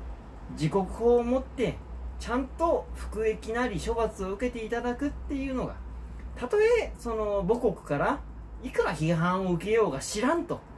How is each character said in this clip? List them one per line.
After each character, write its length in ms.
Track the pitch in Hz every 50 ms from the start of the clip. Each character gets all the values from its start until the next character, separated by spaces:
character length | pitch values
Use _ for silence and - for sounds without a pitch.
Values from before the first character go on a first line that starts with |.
| - - - - - - - - - -
自 180 | - - 151 156
国 160 | 196 196 185
法 320 | - - - 226 240 240 240
を 40 |
持 180 | 233 240 254 262
っ 20 |
て 340 | 262 - - 277 220 160 - - - - - - - - - -
ち 120 | - 196
ゃ 60 | 233
ん 100 | 262 285 - - -
と 280 | 330 339 285 - - - -
服 320 | - - - - 214 220
役 260 | 214 214 - - 220
な 160 | 226 240 254 226
り 120 | 196 151
処 140 | - 220 233
罰 300 | 233 220 220 - - 185
を 80 | 190
受 180 | 196 - 254 240
け 80 | 240 226
て 60 | 220
い 40 | 208
た 120 | 233 240
だ 140 | 240 247 247
く 140 | - 285 294
っ 20 |
て 240 | - - - - 285
い 140 | 269 269 269
う 40 | 262
の 120 | 247 185
が、 100 | - - - - - - - - - - - - - -
た 120 | - 240 247
と 120 | 415 415
え 320 | 427 453 480 440 - - - -
そ 160 | - 233 226
の 300 | 220 214 208 202 196 185 185
母 120 | 233 247
国 160 | 262 208 175
か 200 | - - - 147
ら 240 | 143 175 226 285 - - - - - - - - -
い 80 | - 254
く 120 | - 480
ら 120 | - 214 170
批 200 | 147 156 160 170
判 320 | 160 170 180 185 196 190
を 60 | 185
受 140 | 175 165 185
け 60 | 208
よ 120 | 220 226 214
う 60 | 165
が 100 | 131 143
知 200 | - - - 208
ら 140 | 240 269 339
ん 100 | 349 -
と、 160 | - 139 - - - -